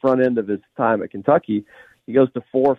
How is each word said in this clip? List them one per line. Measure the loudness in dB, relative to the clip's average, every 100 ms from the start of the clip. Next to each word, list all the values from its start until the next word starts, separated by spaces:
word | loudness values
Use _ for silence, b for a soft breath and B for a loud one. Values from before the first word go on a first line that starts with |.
front | 0 2
end | 0 0
of | -4
his | -6 -8 -4
time | 0 0
at | -4
Kentucky, | -6 0 0 0 -6 -6 b b b -4
he |
goes | 0 2
to | -2 -6
four | 0 0